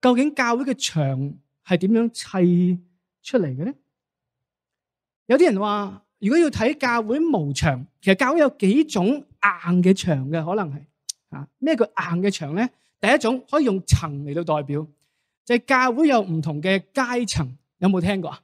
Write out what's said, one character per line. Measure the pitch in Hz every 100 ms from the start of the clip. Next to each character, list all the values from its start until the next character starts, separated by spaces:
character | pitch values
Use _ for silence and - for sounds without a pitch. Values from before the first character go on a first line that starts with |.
究 | 254 247
竟 | 294
教 | 294 240 240
會 |
嘅 | 269
牆 | 247 - 160 139 131 143 151 _ _ -
係 | 180
點 | 190
樣 | 226 233
砌 | - - 190 180 175 180 180 _ _ _ _
出 | - 254
嚟 | 160 131
嘅 |
呢？ | 190 294 _ _ _ _ _ _ _ _ _ _ _ _ _ _ -
有 | 269
啲 | 349
人 | 196
話， | 208 208 202 196 _ _
如 | 202
果 | 302
要 | 320
睇 | 202 220 302
教 | 254 233
會 | 220 269
無 | 330 233 147
牆， | 135 165 127 135 _
其 | 190
實 |
教 | 190 262
會 | 330
有 | 285
幾 | - 190 254
種 | 311 202 185
硬 | 285 - _ 202 175 170 180
嘅 | 180
牆 | 190 185 143 131
嘅， | 165
可 | 156
能 | 208 180
係。 | 143 143 _ - - _
啊， | 139 143 _
咩 | 277
叫 | 294
硬 | 220 - 170 170
嘅 | 196
牆 | 190 147
呢？ | 170 247 _ _ _
第 | 151
一 | 277
種 | 220 254 -
可 | 294
以 |
用 | 262 190
層 | - - 160 143
嚟 | 147
到 | 147 170 151
代 |
表， | 139 143 151 _ _ _ _ _
就 | - 240
係 | -
教 | 262 254
會 | 240 311
有 | 247
唔 | 190 160
同 | 160 147
嘅 | 175 190 -
階 | - 247 247 240
層， | - 135 127 _ _
有 | 185
冇 | 185
聽 | 175 196
過 | 147
啊？ | -